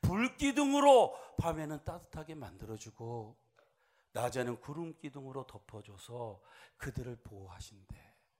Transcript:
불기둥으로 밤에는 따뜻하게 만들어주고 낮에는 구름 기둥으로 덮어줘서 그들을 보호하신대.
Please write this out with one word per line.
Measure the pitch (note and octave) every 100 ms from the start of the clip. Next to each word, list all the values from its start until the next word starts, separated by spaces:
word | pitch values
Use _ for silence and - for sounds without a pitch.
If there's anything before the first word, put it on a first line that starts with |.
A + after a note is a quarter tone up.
불기둥으로 | - F#3 B3 - C#4 C4+ C#4+ C#4+ C#4+ C4 G3 - - -
밤에는 | E3+ D#3+ D3+ D3+
따뜻하게 | - E3+ - D#3 D#3
만들어주고 | D#3 A2 - G#2 G#2+ A2+ - A#2 A#2+ A2 - _ _ _ _ _ _ _
낮에는 | - B2 B2 B2 A#2
구름 | - D3 E3 D#3
기둥으로 | D3 C#3 C3+ C3 B2+
덮어줘서 | G#2 - G#2+ G#2 G2 - A#2+ A#2 F#2+ _ - - _
그들을 | C#3 C3 B2 A#2
보호하신대. | - G2+ F#2+ F2 - G2+ F#2+ - - _ _